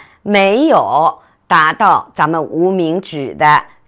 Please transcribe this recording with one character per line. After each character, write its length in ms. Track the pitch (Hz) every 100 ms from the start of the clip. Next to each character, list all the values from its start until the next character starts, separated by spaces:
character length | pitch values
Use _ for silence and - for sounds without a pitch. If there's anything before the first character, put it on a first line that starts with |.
| - _
没 460 | 208 202 196 214 311
有 500 | 214 107 131 156 - _ _ -
达 240 | 175 156
到 400 | 160 208 151 -
咱 160 | - 156
们 140 | 165
无 260 | 151 156 180
名 300 | 190 160 175
指 340 | 196 156 131 71
的 280 | 151 147 - _